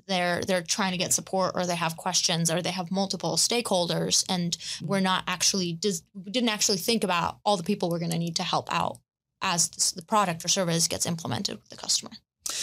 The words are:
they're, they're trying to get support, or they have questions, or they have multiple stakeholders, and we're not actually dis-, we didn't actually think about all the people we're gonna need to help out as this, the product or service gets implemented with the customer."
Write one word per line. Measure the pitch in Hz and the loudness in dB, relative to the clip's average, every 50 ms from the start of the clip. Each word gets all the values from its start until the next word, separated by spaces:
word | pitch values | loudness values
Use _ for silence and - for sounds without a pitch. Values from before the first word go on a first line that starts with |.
| - - | -6 -2
they're, | 190 180 175 175 175 - | 0 0 2 2 0 0
they're | - - 190 180 170 | 0 0 0 0 0
trying | - - - 202 190 | -2 0 0 0 0
to | 180 175 | 0 -2
get | 180 131 | 0 0
support, | - - 165 - - 190 185 175 - | 0 -2 -2 -2 -2 0 0 0 0
or | - 180 | -2 -2
they | 175 175 | 0 0
have | 170 170 165 165 | 0 0 -2 -2
questions, | 165 - 185 175 - - - 175 165 165 160 | -4 -4 -2 0 2 2 2 2 2 2 2
or | 160 175 | 0 0
they | 170 - | 0 -2
have | 180 190 175 170 | -2 -4 -4 -2
multiple | 185 190 196 185 - 175 - 165 156 | -2 -2 0 -2 -4 -4 -2 -2 2
stakeholders, | - - - 233 240 233 - 202 180 175 170 160 170 165 - 185 - - - | 2 2 2 2 0 2 2 2 2 2 0 0 -2 0 2 2 2 2 2
and | 190 180 175 170 - - - - - - | 0 0 0 0 -2 -4 -6 -10 -8 -8
we're | - 175 196 196 | -4 -2 0 2
not | 190 185 185 175 - - | 2 2 2 0 0 -2
actually | 185 175 - - - 196 180 175 170 | -2 0 0 2 2 2 0 -2 -2
dis-, | 165 214 208 196 170 - _ | -2 -2 -2 -2 -2 -6 _
we | - 202 175 208 | -16 -16 -10 -4
didn't | 196 254 240 233 | 0 0 2 2
actually | 208 202 - - 208 170 | 2 2 2 0 0 0
think | 170 - 233 220 - | 2 0 2 2 2
about | 180 175 170 165 - - - - | 2 2 2 2 0 -2 -2 0
all | 208 208 | 2 2
the | 190 | 2
people | 165 - 208 202 190 175 | 2 0 0 0 0 0
we're | 170 170 | 0 -2
gonna | 170 170 165 165 | -2 -2 0 -2
need | 170 170 165 | -2 -2 -2
to | - | -2
help | 180 165 - 147 - - | -2 0 0 0 0 0
out | - - - - - - _ _ _ _ _ _ _ _ | -2 0 0 -2 -4 -8 _ _ _ _ _ _ _ _
as | - 190 175 170 - - | -2 0 2 2 0 0
this, | - - - - | 0 0 0 0
the | - 190 | 0 -4
product | 165 - 226 214 202 180 165 165 - | -4 2 4 4 4 4 0 -2 -2
or | 175 | 0
service | - 196 185 170 165 170 165 - | 0 2 2 2 2 2 2 0
gets | - - - | 0 -2 -2
implemented | - 175 165 - - 110 - 202 - - | -2 -2 -4 -4 -4 -4 -2 -2 -4 -6
with | - - - | -10 -12 -18
the | - | -16
customer." | - - - - - - - - - _ _ _ _ _ - - - | -8 -2 -2 -2 -2 -2 -6 -14 -18 _ _ _ _ _ -6 -4 -2